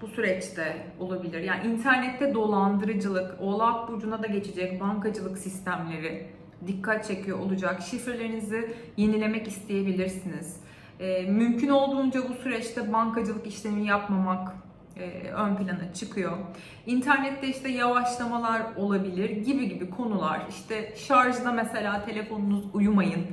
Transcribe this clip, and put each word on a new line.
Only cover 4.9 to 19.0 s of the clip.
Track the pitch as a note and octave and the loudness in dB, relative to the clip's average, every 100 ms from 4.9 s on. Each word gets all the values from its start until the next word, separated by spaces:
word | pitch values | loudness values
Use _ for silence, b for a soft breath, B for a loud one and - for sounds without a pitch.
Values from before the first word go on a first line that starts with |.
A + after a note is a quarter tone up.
| G#3+ G#3 G3 F#3 F#3+ | 0 -2 -4 -6 -6
sistemleri | F#3+ - F#3 F3 E3 D#3+ D#3+ D#3+ - - - - F3+ | -8 -6 -4 -4 -4 -6 -6 -8 -12 -16 -20 -12 -6
dikkat | G3 A3 G#3+ G#3+ | -4 0 -2 -2
çekiyor | F#3+ G3 F3 | -4 -4 -2
olacak. | F#3+ F#3+ F3+ F#3 | -2 0 0 -2
Şifrelerinizi | - B3+ B3 A#3 A3+ A3 G3+ A3 A3+ B B - | -4 -6 -4 -4 -4 -4 -4 -4 -4 B B 2
yenilemek | G#3+ G#3+ G#3+ A3 - | 4 4 2 0 -4
isteyebilirsiniz. | - - G3 G3 F3+ F#3 - F3 D3+ E3 - B B B - | -10 -2 0 2 0 0 -4 -8 -8 -10 -12 B B B -8
Ee, | F#3 F#3 | -2 0
mümkün | F#3+ G#3+ A#3+ A#3 C#4+ | 2 4 4 4 6
olduğunca | C#4 C#4 C4+ C4 C4 B3 | 6 6 4 2 2 -2
bu | |
süreçte | A#3+ C4 A3+ - A#3+ G#3 | -4 -4 -4 -4 -4 0
bankacılık | A3 A3+ A3+ G#3 G#3+ G#3 | 2 2 0 -2 -4 -8
işlemi | - G#3+ G#3 G#3 | -8 -2 0 2
yapmamak, | G#3 G3+ F#3+ F#3 F#3+ F#3+ - - - - F3+ | 2 2 2 2 0 -4 -10 -16 -20 -18 -12
e, | F3+ - - | -10 -10 -8
ön | - G#3 F#3+ | -2 0 0
plana | F#3 F3 E3+ | 0 -2 -6
çıkıyor. | - G3+ G3 F3 F3+ - B B B A3+ | -8 -6 -2 -2 -4 -8 B B B 0
İnternette | B3+ C#4+ C#4 C#4 C#4 C4+ | 2 4 4 4 -2 -4
işte | B3+ C4 | -2 -2
yavaşlamalar | B3 A#3+ B3 B3 A#3+ A#3 A#3+ A#3 A3+ - - | 2 4 4 2 0 -2 0 0 0 -2 -2
olabilir | G3+ G3 | 0 2